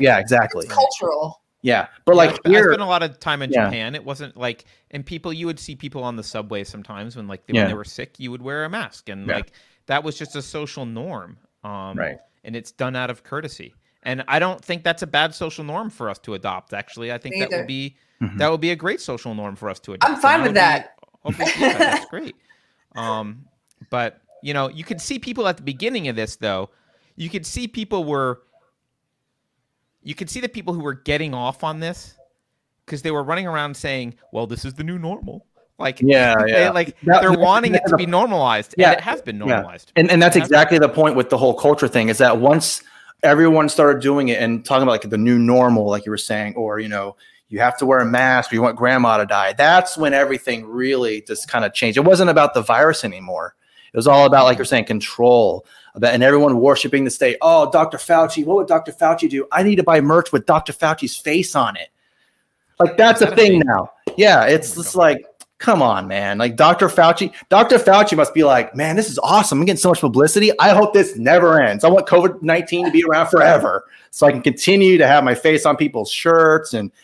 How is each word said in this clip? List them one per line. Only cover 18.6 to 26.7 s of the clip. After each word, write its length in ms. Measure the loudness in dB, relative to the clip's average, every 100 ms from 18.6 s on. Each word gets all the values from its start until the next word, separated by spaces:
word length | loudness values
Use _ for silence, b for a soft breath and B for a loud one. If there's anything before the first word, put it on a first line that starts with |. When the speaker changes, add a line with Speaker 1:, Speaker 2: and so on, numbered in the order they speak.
Speaker 3:
be 100 | -4
a 60 | -6
great 240 | -6 -8
social 340 | -10 -14 -12
norm 220 | -12 -12 -12
for 120 | -12
us 120 | -14
to 120 | -12
Speaker 2:
I'm 40 | -4 -4
Speaker 3:
adopt. 100 | 0
Speaker 2:
fine 120 | 0 0
Speaker 3:
And 20 | 0
Speaker 2:
with 60 | 2
Speaker 3:
I 160 | 2
would 80 | 0
be 0 |
Speaker 2:
that. 100 | -6 _ _ _
Speaker 3:
open 220 | -12 -8 -6
to 140 | -2
that. 180 | -2 0
Speaker 2:
<laughs> 0 |
Speaker 3:
That's 280 | -2 -4 -8
great. 300 | -16 -16 -20 _ _ _ _ _
Um, 520 | -12 -8 -8 -10 -16 _ _ _ _ -12
but, 300 | -8 -8 -10 _ _
you 120 | -10
know, 140 | -8 -8
you 160 | -10
could 160 | -14 -14
see 180 | -12 -12
people 300 | -12 -8 -6
at 80 | -6
the 60 |
beginning 420 | -10 -8 -8 -8 -8
of 60 |
this, 220 | -8 -10 -8
though. 340 | -8 -8 -10